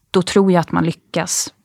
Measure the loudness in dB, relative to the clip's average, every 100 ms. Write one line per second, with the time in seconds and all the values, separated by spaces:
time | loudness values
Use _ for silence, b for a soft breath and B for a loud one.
0 | _ -2 0 2 4 2 2 -2 -2 -4
1 | _ -6 -4 -6 -8 -12